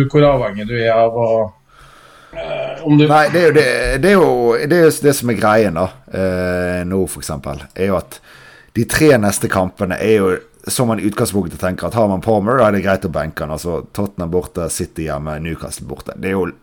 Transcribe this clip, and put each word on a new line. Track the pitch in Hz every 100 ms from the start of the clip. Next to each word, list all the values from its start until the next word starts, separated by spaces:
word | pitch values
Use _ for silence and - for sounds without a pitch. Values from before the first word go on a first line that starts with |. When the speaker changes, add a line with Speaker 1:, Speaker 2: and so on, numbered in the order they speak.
| 135
Speaker 1:
hvor | 147 147
avhengig | 135 110 101 107
du | 120
er | 113
av | 113 117 117
å, | 113 113 107 - _ _ - - - - -
eh, | - - - - -
om | 147 147
du | 151
Speaker 2:
Nei, | 151 147
det | 165
er | 165
jo |
det, | 143 131 120 123 135
det | 175
er | 196
jo, | 143 123 120 113
det | 147 175
er | 160
jo | 143
det | 143 143
som | 120
er | 101
greien | 107 110 101 82
da, | 92 - -
eh, | 90 95 90 90 90 90 90 87
nå | 95 92
for | 76
eksempel, | - 73 69 69 69
er | - 98
jo | 90
at | - - - - - - _
de | - 113
tre | - 156 123
neste | 101 - -
kampene | 98 92 - 92 87
er | 104 110
jo, | 95 90 - _ -
som | - 120
man | 110
i | 101
utgangspunktet | 101 113 98 85 -
tenker | 92 92 87
at | 113
har | 104
man | 92
Palmer, | 110 107 101 131
da | 110
er | 101
det |
greit | 95 95 90
å |
benke | 76 76 -
han, | 76 78
altså | 85 78 -
Tottenham | - 101 - 85
borte, | 90 - - 82
City | - 87 - 76
hjemme, | 73 76 76
Newcastle | 80 78 - - -
borte. | 67 -
Det | - 92
er | 95
jo, | 85 -